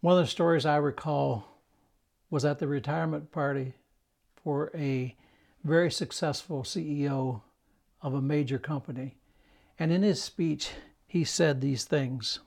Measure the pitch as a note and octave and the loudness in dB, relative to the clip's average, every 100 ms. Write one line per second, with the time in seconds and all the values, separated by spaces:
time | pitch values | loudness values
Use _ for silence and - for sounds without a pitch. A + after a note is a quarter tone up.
0 | E3+ F3+ D#3+ - E3+ E3 C#3+ D3 D3 C#3+ | 6 6 4 2 4 4 4 2 2 -2
1 | D#3 C#3+ C#3 A#2 - _ _ _ _ _ | -2 0 0 -2 -6 _ _ _ _ _
2 | _ _ _ D3+ D3 C#3+ D3 C#3+ C#3 D#3 | _ _ _ 0 0 0 -2 -2 -2 -2
3 | D#3+ D#3 D3+ E3 C#3+ C#3 C3 - _ _ | -2 -4 -6 -4 -2 -2 -4 -10 _ _
4 | _ _ _ _ D#3+ C#3+ - E3 C#3+ C3 | _ _ _ _ -4 -2 -2 -4 -2 -2
5 | B2+ - _ _ _ _ D3 E3 F3 - | -4 -10 _ _ _ _ 2 4 4 0
6 | D3+ - B2 A2+ - D3 B2 F#3 D#3 D3 | -6 -2 -2 -2 -4 -6 -4 -6 -4 0
7 | C#3+ C3+ C3 A2+ _ _ _ _ _ _ | 0 0 -2 -4 _ _ _ _ _ _
8 | D3 C#3 C3+ D3+ C#3 C3 - D3 - B2 | -4 -2 2 0 0 -2 -2 -6 -6 -8
9 | C3 - _ _ _ _ _ _ D#3+ F3 | -8 -12 _ _ _ _ _ _ 0 2
10 | G3+ E3 - - E3 D3+ - - - _ | 2 2 -4 -2 -2 -2 -6 -12 -18 _
11 | _ F3 D#3 - D#3+ C3+ C#3 C3 - D3+ | _ 0 0 4 4 4 0 -2 0 0
12 | C3 B2+ A2+ - | 0 -4 -6 -8